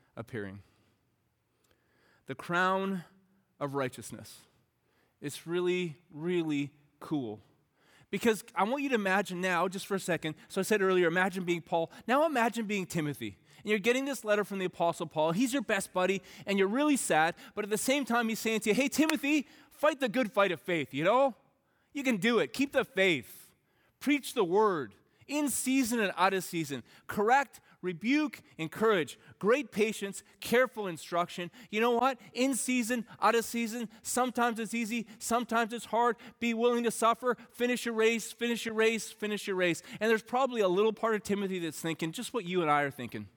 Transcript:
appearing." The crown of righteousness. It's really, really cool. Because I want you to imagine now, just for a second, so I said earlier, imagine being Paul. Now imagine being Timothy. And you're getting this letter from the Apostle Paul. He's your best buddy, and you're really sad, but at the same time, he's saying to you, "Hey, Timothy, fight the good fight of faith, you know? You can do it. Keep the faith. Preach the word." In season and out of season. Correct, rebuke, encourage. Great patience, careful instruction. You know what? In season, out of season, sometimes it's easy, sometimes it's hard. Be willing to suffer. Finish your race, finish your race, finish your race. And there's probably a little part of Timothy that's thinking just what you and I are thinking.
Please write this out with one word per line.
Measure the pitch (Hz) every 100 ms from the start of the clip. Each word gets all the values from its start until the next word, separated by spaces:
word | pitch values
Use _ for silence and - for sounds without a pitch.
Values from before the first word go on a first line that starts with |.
| _ -
appearing." | 113 117 101 98 - _ _ _ _ _ _ _ _ _ _ _ _ _ _ _ -
The | 135
crown | - 175 185 190 196 190 160 _ _ _ _ -
of | 143
righteousness. | 139 131 - 110 107 104 - - _ _ _ _ _ _ _
It's | 143 - 165
really, | 175 180 180 175 143 _
really | 147 165 180 160 147 143 _ _ -
cool. | - 151 120 107 - _ _ _ _ _ -
Because | 202 233 208 -
I | -
want | 196 277
you | 277
to | 247
imagine | 196 190 202 180
now, | 185 175 180
just | 185 -
for | 196
a |
second, | 190 165 156 156 -
so | -
I |
said | 185 214
earlier, | 190 185 175
imagine | 175 190 185 175
being | 175
Paul. | - 170 165 - -
Now | 262 320
imagine | 269 233 233 214
being | 208 180
Timothy. | 175 147 139 107 92 _ -
And | -
you're | 214
getting | 190 247 269
this | 269
letter | 214 208
from | 196 196
the | 185
Apostle | - 170 165 165
Paul. | 156 156
He's | 170 254
your | 277
best | 208 202 -
buddy, | 185 185 196 - - 175
and | 196
you're | 190
really | 233 302 277
sad, | - 156 160 - - -
but | 208
at |
the | 214
same | - 285 262
time, | 233 226
he's | 220
saying | 220 220
to | 214
you, | 202
"Hey, | 277
Timothy, | - 311 302 277 302 - - -
fight | - 302 294
the | 262
good | 220 233
fight | 208 196
of | 165
faith, | - 170 135
you | 135
know? | 165 240 277 220 _ _ _ _ _
You | 294
can | 262 220
do | 208 233
it. | 147
Keep | - 277
the | 277 220
faith. | - 190 151 113 - - _ _ _ _ _
Preach | - 285 -
the | 254
word." | 185 190 220 175 117 - _ _ -
In | 285 294
season | - 254 262 240 240
and | 202 -
out | 185
of | 190
season. | - 175 147 135 - - -
Correct, | - 214 262 277 - _ _
rebuke, | 180 170 214 285 294 - - -
encourage. | 160 - 226 202 139 - - -
Great | 190 262 247
patience, | 196 220 208 196 190 - -
careful | - 233 254 - 202
instruction. | 160 - 170 170 - 175 - 233
You | 214
know | 233
what? | 233 254 254 -
In | 233 262 262
season, | - 254 220 247 - -
out | 208 233
of | 226
season, | 233 233 233 226 -
sometimes | - - 254 240 240 220
it's | 220
easy, | 233 220 233 208 -
sometimes | - 233 233 226 226
it's | 233 -
hard. | 226 240 226 - -
Be | 233
willing | 226 240 240
to | 233
suffer. | - 226 233 254 240 -
Finish | - 240 247 240
your | 220
race, | 220 233 -
finish | - 240 233 226
your | 220
race, | 220 226 -
finish | - 208 208 -
your | 190
race. | 180 165 - 233
And | 220
there's | 220
probably | - 247 269 240
a | 190
little | 180 220
part | 214 226 214
of |
Timothy | - 202 196 185
that's | 165 135
thinking | 165 160 165
just | 160 233
what | 240 175
you | 180
and | 160
I | 147
are | 143
thinking. | - 120 113 104